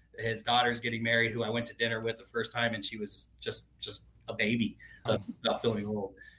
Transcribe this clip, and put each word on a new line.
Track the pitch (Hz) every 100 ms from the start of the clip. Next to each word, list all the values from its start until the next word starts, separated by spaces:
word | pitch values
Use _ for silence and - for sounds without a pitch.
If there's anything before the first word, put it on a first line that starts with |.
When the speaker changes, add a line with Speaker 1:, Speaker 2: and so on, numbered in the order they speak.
| _ -
Speaker 1:
His | 113 110
daughter's | 120 120 120 117
getting | 120 113
married, | 113 117 113
who | 117
I | 110
went | 117 117
to | -
dinner | 117 113
with | 113 113
the | -
first | 117 107
time, | 120 117
and | 110
she | 98 110
was | 104 - - -
just, | 110 - - _
just | - - - - -
a |
baby. | 110 107 120 110 - - - -
So | 107
Speaker 2:
Oh. | - -
Speaker 1:
not | 113 -
feeling | 120 107 104
old. | 104 98 - -